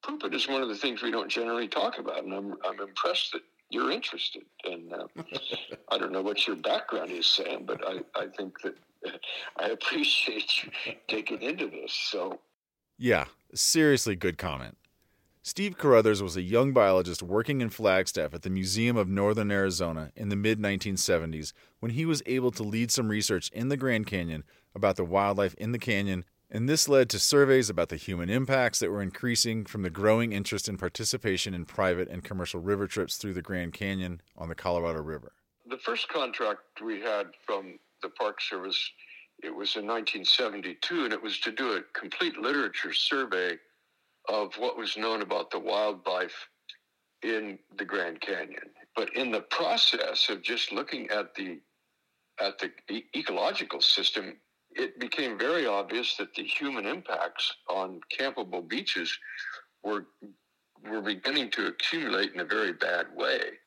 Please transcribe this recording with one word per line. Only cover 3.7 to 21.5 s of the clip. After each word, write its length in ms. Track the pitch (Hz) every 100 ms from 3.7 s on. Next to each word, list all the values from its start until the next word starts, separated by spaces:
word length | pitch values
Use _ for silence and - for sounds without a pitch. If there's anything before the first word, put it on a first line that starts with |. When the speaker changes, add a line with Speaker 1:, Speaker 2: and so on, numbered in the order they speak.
Speaker 1:
you're 200 | 117 131
interested. 520 | 214 - - - - - _
And, 280 | - 87 85
uh, 140 | 87 - -
<laughs> 60 | - - - - - - -
I 60 | -
don't 160 | -
know 100 | 95
what 240 | 98 101 -
your 100 | 101
background 540 | - - - - -
is, 160 | 90 -
Sam, 380 | - - -
but 160 | - - -
I, 120 | 92 -
I 120 | - - -
think 240 | 95 -
that 160 | - - _ _ - - - - - -
I 100 | -
appreciate 920 | - - 160 147 - - - - -
you 300 | - - - - -
digging 320 | - - 110
into 280 | 120 170 -
this, 260 | - -
so. 440 | - - 98 90 - _ _ _ _ _ _
Speaker 2:
Yeah, 260 | 123 98 67 - _
seriously 640 | - - 165 156 135 - 95
good 200 | 92 82
comment. 400 | 92 69 60 - _ _ _ _ _ _
Steve 360 | - - 202 180
Carruthers 440 | 147 120 110 101
was 140 | 95 87
a 60 |
young 320 | 90 113 135
biologist 480 | 127 101 92 90 87
working 400 | 87 101 117 143
in 80 | 117
Flagstaff 640 | - 101 92 95 - 76
at 80 | 82
the 80 | 92
Museum 480 | 95 95 98 117 120
of 100 | 95
Northern 420 | 98 101 107 104
Arizona 640 | 101 98 87 87 80 78
in 140 | - 104
the 80 | 101
mid-nineteen 640 | 104 110 104 98 107 95
seventies 560 | - 87 80 80 76